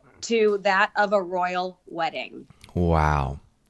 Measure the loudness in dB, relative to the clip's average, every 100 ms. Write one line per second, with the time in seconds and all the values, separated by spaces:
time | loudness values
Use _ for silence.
0 | _ -16 -2 2 2 2 2 2 2 0
1 | 2 0 -2 -4 -2 -2 -6 -10 -14 -6
2 | -6 -6 -12 -16 -20 -20 -8 0 2 4
3 | 2 0 -2 -8 -14 _